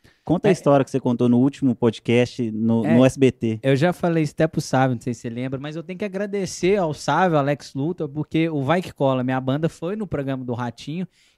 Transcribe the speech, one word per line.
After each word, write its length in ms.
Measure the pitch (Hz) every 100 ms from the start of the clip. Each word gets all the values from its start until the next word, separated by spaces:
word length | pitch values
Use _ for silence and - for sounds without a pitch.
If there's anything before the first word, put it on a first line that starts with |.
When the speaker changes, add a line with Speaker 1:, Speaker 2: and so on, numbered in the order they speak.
| _ _
Speaker 1:
Conta 240 | - 160 208
a 20 |
Speaker 2:
É. 20 |
Speaker 1:
história 320 | 185 147 139
que 60 | 131
você 100 | 135
contou 280 | 127 120 120
no 100 | 120
último 360 | 139 - 135
podcast 760 | 113 117 - - 120 120 - 113
no, 340 | 107 113 113
Speaker 2:
É. 120 | 104 117
Speaker 1:
no 80 |
S 140 | 131 143
B 140 | 127
T. 260 | - 113 110
Speaker 2:
Eu 120 | 135 135
já 160 | 175
falei 300 | 170 175 165
isso 80 | 151
até 120 | - 160
pro 140 | -
Sávio, 340 | - 131 135 117
não 40 |
sei 140 | 127
se 60 | 117
você 80 | 123
lembra, 280 | 117 131 131
mas 160 | 147
eu 80 | 160
tenho 160 | 160 180
que 60 |
agradecer 720 | 208 190 208 202 180 - 175 202
ao 140 | 165
Sávio, 440 | 143 - 151 185 151
Alex 360 | 139 147 -
Luthor, 340 | 135 151 180 151
porque 400 | 147 147 160 165
o 140 | 151
Vai 200 | 135 175
Que 100 | -
Cola, 320 | - 135 131
minha 160 | 127 131
banda, 280 | 131 143 160
foi 280 | - 170 220
no 100 | 196
programa 380 | 143 135 131
do 80 | 123
Ratinho 540 | 117 120 - - 170 180 _ _